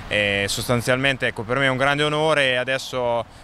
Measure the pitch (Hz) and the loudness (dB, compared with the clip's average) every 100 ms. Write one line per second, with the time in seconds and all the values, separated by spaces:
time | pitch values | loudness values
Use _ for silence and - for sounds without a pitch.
0 | - 104 101 101 101 - 113 120 113 127 | -2 0 2 2 0 -2 -2 0 0 0
1 | 139 131 123 113 107 127 135 131 139 143 | 0 0 -2 -4 -4 0 0 2 2 2
2 | 151 151 156 147 135 123 127 131 - 131 | 0 2 2 2 2 0 0 -4 -4 -2
3 | 120 117 110 - | 0 0 -4 -12